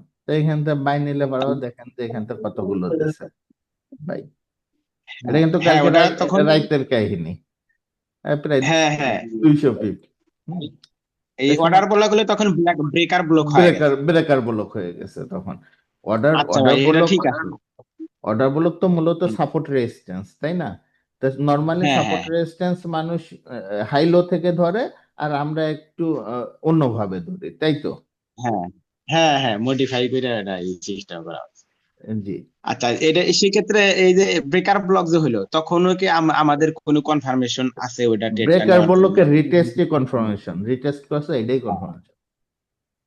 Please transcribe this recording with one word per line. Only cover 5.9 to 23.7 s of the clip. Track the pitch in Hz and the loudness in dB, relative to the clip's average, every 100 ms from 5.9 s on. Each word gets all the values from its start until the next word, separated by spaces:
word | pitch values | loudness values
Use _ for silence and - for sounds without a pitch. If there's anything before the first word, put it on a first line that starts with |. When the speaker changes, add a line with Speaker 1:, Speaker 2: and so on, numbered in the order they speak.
| 165 175 | 4 4
Speaker 1:
রাই-, | 170 | 2
Speaker 2:
তখন | 170 180 | 0 2
Speaker 1:
রাইতের | 151 156 151 147 131 | 4 2 2 -2 0
কাহিনী। | 120 101 92 82 90 _ _ _ _ _ _ _ _ | 0 0 -4 -8 -12 _ _ _ _ _ _ _ _
আহ, | 151 147 | -6 -4
প্রায় | 156 139 | 0 0
Speaker 2:
হ্যাঁ, | 135 160 156 | 2 2 0
হ্যাঁ। | 147 131 104 113 | 0 -2 -4 -6
Speaker 1:
দুইশো | 110 156 147 143 | 2 4 4 2
পিপ। | 104 107 92 _ _ _ _ - | 0 -6 -8 _ _ _ _ -14
হুম। | 175 147 - _ _ _ _ _ - | -12 -12 -16 _ _ _ _ _ -2
Speaker 2:
এই | 135 | 0
Speaker 1:
দেখছেন? | 151 | 4
Speaker 2:
অর্ডার | 165 190 196 | 4 4 4
ব্লক | 208 214 | 2 4
হলে | 214 | 2
তখন | 214 202 208 | 2 2 0
ব্ল্যাক, | 160 170 156 | 2 0 0
ব্রেকার | 147 156 170 180 | -2 0 0 0
ব্লক | 160 160 147 | 2 2 4
হয় | 180 175 | 6 6
Speaker 1:
ব্রেকার, | 139 147 139 | 4 2 2
ব্রেকার | 151 165 139 135 | 2 2 2 0
ব্লক | 113 110 101 | 0 -4 -6
হয়ে | 110 87 | -8 -10
গেছে | 87 98 87 - | -10 -14 -14 -12
তখন। | 92 92 - _ _ _ _ | -12 -12 -16 _ _ _ _
অর্ডার, | - 110 143 | -4 0 2
Speaker 2:
আচ্ছা | 156 147 117 | 2 2 2
Speaker 1:
অর্ডার | 131 135 | 4 6
Speaker 2:
ভাই, | |
এটা | 139 160 | 4 4
Speaker 1:
ব্লক, | 170 | 4
Speaker 2:
ঠিক | 185 143 | 4 0
আছে। | 107 107 - _ _ _ _ 320 _ | -4 -10 -12 _ _ _ _ -20 _
Speaker 1:
অর্ডার | 98 110 143 | -4 0 0
ব্লক | 147 170 165 | 2 -2 0
তো | 185 | 0
মূলত | 170 160 170 | 2 0 0
Speaker 2:
হুম। | 180 | -2
Speaker 1:
সাপোর্ট | - 147 156 147 | -2 -2 -4 -2
রেজিস্ট্যান্স, | 135 113 - - 92 95 _ | -2 -4 -8 -14 -14 -14 _
তাই | 147 | -6
না? | 180 131 85 _ _ _ _ | -6 -6 -10 _ _ _ _
তো | 131 135 | -4 -2
normally | 147 143 160 170 151 | 0 0 0 -2 0
Speaker 2:
হ্যাঁ, | |
Speaker 1:
সাপোর্ট | 131 139 92 | 0 0 -4
Speaker 2:
হ্যাঁ। | 165 | -4
Speaker 1:
রেজিস্ট্যান্স | 165 165 - 180 180 170 | -4 -4 -4 -4 -4 -6
মানুষ, | 160 165 170 - | -6 -6 -8 -10
আহ, | - - 120 95 | -20 -16 -14 -8